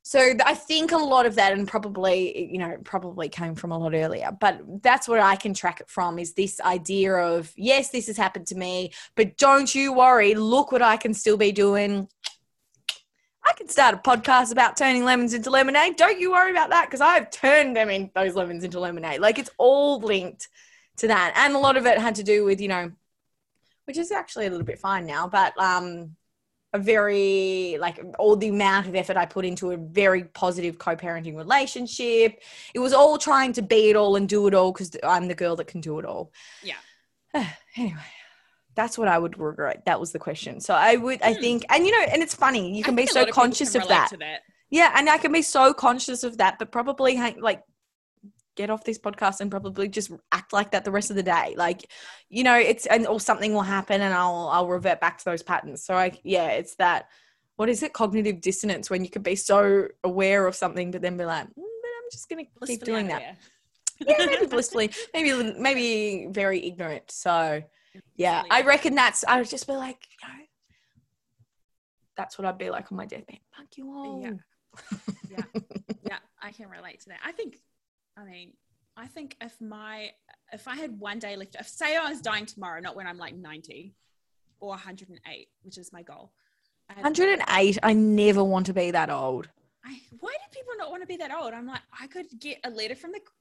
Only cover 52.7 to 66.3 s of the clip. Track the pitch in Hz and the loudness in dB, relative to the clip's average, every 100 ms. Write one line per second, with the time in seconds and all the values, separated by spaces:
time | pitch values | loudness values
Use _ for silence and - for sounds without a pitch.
52.7 | 226 - 233 233 214 - 214 214 214 190 | 0 2 2 2 -2 0 -2 0 -2 0
53.7 | 196 190 202 202 180 180 175 165 170 180 | -4 -2 -2 0 0 0 -2 -2 0 0
54.7 | 180 180 170 170 - - 170 - 185 - | 0 0 0 -2 -2 -8 -8 -4 -6 -6
55.7 | 135 - 185 185 - - 185 160 120 170 | -16 -4 0 0 -4 -2 -2 0 -4 -6
56.7 | - 180 165 - _ _ _ _ - 220 | 0 0 0 -4 _ _ _ _ -6 -2
57.7 | 233 302 - 220 214 214 180 180 190 208 | -2 -4 -2 -2 0 -2 -4 -4 -4 -4
58.7 | 180 - 185 180 208 190 196 - 202 202 | -6 -4 -6 -6 -6 -6 -6 2 4 4
59.7 | 196 - - 185 185 190 202 185 185 185 | 2 0 -6 -4 0 2 2 0 -2 -6
60.7 | 175 180 180 180 180 170 160 - - 392 | -4 -8 -6 -6 -6 -6 -6 -8 -16 -16
61.7 | 453 480 466 480 - - 330 302 _ 277 | -14 -14 -14 -16 -18 -16 -14 -16 _ -12
62.7 | 233 233 220 196 147 120 190 _ _ _ | -10 -6 -6 -6 -8 -12 -20 _ _ _
63.7 | _ - _ 277 302 349 - 330 240 233 | _ -10 _ 0 2 2 0 0 -2 -2
64.7 | 233 214 - 466 320 311 254 226 - 262 | -2 -4 -4 -8 -2 0 0 -2 -2 -2
65.7 | 269 240 220 214 190 - | 0 -2 -2 -4 -6 -8